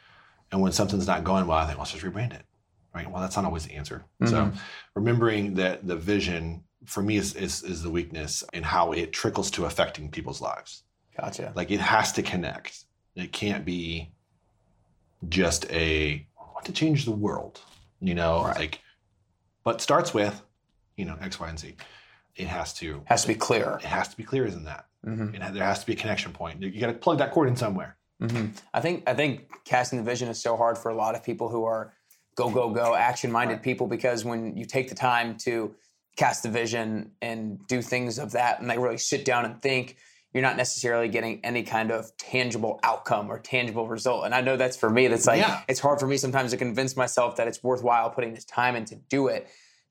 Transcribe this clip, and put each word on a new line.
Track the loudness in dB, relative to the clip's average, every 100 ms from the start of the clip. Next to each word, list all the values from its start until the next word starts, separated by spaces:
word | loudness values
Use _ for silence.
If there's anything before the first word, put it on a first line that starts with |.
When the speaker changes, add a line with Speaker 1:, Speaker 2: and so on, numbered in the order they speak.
| _ -20 -20 _ -4
Speaker 1:
And | 2
when | 2
something's | 2 2 2 2
not | 2
going | 2 2 4
well, | 2
I | 2
think, | -2
"Well, | -6
let's |
just | -6
rebrand | -6 -4 -4
it." | -6 -18 _ _ _ _
Right? | -10 -8
Well, | -4
that's | -2 0
not |
always | 0 -2 -6
the |
answer. | -10 -10 -12 -12 0
So | 2 4
Speaker 2:
Mm-hmm. | 2 0 -10 -16 -8
Speaker 1:
remembering | 0 2 6 4 4 0
that | 2 2 0 -4
the | -2
vision | 2 2 2 -2 -4 -8 -14 _
for | -10 -2
me | 2 2
is, | 0
is, | -4 -6 -4
is | -6 -6
the | -2
weakness | -2 -4 -6 -6 -6 -6
and | -6
how | 0 2 2
it | 0 -2
trickles | -2 0 0 -2
to | -2
affecting | -2 0 -2 -2 -10
people's | -8 -8 -6
lives. | -6 -8 -12 -20 _ _ _ -8
Speaker 2:
Gotcha. | -8 -8 -8 -4
Speaker 1:
Like, | 0
it | 0
has | 4 4 4
to | 0
connect. | -2 -2 -4 -8 -12 -16 _ _ _ -12
It | -8
can't | -4 -2 -2
be | -2 -4 -4 -6 -8 -16 _ _ _ _ _ _ _ _ _ -12 -2
just | 2 2 2 -2
a, | 0 2 2 2 -2 -8 -20
"I | -16
want | -12 -8
to |
change | 0 2 2 0
the |
world," | -2 -2 -2 -8 -16 -20 -20 _ -6
you | -2
know, | 2 2 2
Speaker 2:
Right. | 2 0
Speaker 1:
like, | -2 -6 _ _ _ _ _ _ _ _
but | -2 -2
starts | 4 4 4
with, | 2 2 0 -16 _ _ _ _ -8
you | -8
know, | -6
X, | -8 -8
Y, | -8
and | -8
Z. | -12 -18 -20 -20 -20 _ _ -10
It | -6
has | -6 -6
to | -8 -8 -6 2
Speaker 2:
Has | 2
to | 2
be |
clearer. | 0 2 2 2 -2
Speaker 1:
It | -4
has | -2 -2
to | -6
be |
clearer | -4 -2 -2
than | -4
that. | -10 -14 -16 _ -8
Speaker 2:
Mm-hmm. | -4 -4
Speaker 1:
It | -6
ha-, | -8
there | -2
has | 0 0
to | -2
be |
a | -4
connection | -2 -2 -4
point. | -8 -10 -6
You | -8 -2
gotta | -2
plug | 2 2 4
that | 4
cord | 4 4
in | 2
somewhere. | 0 -2 -6 -14 _ -6
Speaker 2:
Mm-hmm. | -2 -2 -4 -8 -4
I | -2
think, | 0 0 0
I |
think | 2 2 0 -10 -16
casting | 0 0 2 -2
the |
vision | -2 -2 -2
is | -2
so | 0 4
hard | 2 2
for | -2
a |
lot | 0 0
of | -2
people | -4 -4 -2
who | 0
are | 0 0 -4 _ _ -20 _
go, | -2 2
go, | 2 2
go, | 2 4
action-minded | 6 4 2 0 2 2
Speaker 1:
Right. | 0
Speaker 2:
people, | -2 0 -2
because | 0 0 0
when | -2 -4 -4 -8
you | -2
take | -2 -2
the |
time | 0 2 2 0 -2
to | -2 0 -2 -8 _ _ _ 0
cast | 2 2
the | -2
vision | -2 0 -2 -2 -4 -6 -8
and | -6 -4 -6 -8 -2
do | -2
things | 0 -2 -2 -4
of | -4
that, | 0 2 0
and, | 0
like, | 0
really | 0 0
sit | -2 0
down | 2 2 0
and | -2
think, | 0 0 -2 -14 -20 _ _
you're | 2
not | 2 2
necessarily | 0 0 0 2 2
getting | 0 -2 -4
any | -4 -4
kind | -2 -2 0
of | -2 -4 -14
tangible | -2 0 0 0 -2 2
outcome | 0 0 0 0 0
or | -8
tangible | -2 -2 0 -2 -4
result. | -2 0 0 2
And |
I | 2
know | 2 2
that's | 2 2
for | 4
me, | 6 6
that's | 6 6
like, | 6
Speaker 1:
Yeah. | 4 2 -2
Speaker 2:
it's | 2
hard | 2 2
for | 2
me | 0
sometimes | 2 0 0
to | 0
convince | 0 0 -2 0
myself | 2 4 2 2
that | -2
it's | 0
worthwhile | 0 2 4 4 2
putting | -2 -4
this | -6 -6
time | 2 2 2
in | -4
to | -12
do | 0 2 2
it, | 0 -8 -20 _ _ _